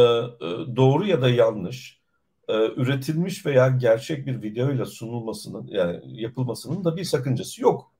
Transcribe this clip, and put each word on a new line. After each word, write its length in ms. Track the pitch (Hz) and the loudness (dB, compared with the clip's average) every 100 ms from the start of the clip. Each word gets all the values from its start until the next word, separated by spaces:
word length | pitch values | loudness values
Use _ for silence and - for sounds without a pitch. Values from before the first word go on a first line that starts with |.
| 120 117 123 - 80 - - 123 | 8 4 -2 -6 -8 -6 -4 2
doğru 300 | 131 147 208 | 4 4 2
ya 160 | 160 | 2
da 80 | 127 | 4
yanlış, 720 | 120 113 107 90 127 - _ _ _ _ _ - | 4 4 2 -6 -10 -16 _ _ _ _ _ -2
e, 60 | |
üretilmiş 920 | 107 110 - 123 139 143 156 185 - 151 | 0 0 0 -2 -2 -2 -2 -2 -4 2
veya 220 | 131 131 | 4 4
gerçek 580 | 127 120 - - 151 139 | 4 4 2 0 -6 -4
bir 160 | 113 | -6
videoyla 440 | 104 104 139 127 98 | -6 -2 -2 -2 -4
sunulmasının, 840 | - 113 117 113 107 - 104 127 | -8 -10 -8 -8 -10 -10 -14 -6
yani 540 | 101 87 85 67 110 | -2 -2 -4 -12 -10
yapılmasının 640 | 113 - 123 110 - 175 | -8 -6 -6 -6 -8 -4
da 140 | 170 160 | -4 -4
bir 60 | |
sakıncası 580 | 180 147 131 110 - - | -2 -2 0 -4 -4 0
yok 300 | 247 135 - | 2 2 -4